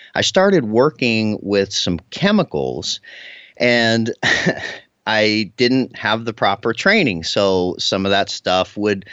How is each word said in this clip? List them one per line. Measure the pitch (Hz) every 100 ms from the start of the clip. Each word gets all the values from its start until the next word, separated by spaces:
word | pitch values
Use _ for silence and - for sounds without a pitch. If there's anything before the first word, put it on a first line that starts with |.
| -
I | -
started | - 190 196 185 113
working | 110 147 151 123 110 110 104
with | 98 101 98
some | - - 85 -
chemicals, | - 196 214 - 78 65 62 - - - - - - - -
and | 123 120 113 113 113 - - - - -
<laughs> | - - - _ -
I | 110 107 107 101 -
didn't | 123 131 120 -
have | 110 110
the | 117
proper | 107 104 98 117
training. | 113 190 214 143 85
So | 80 - 98 92 90 -
some | - 98
of | 98
that | 98 95
stuff | - 95 92 92 -
would | 104 98 -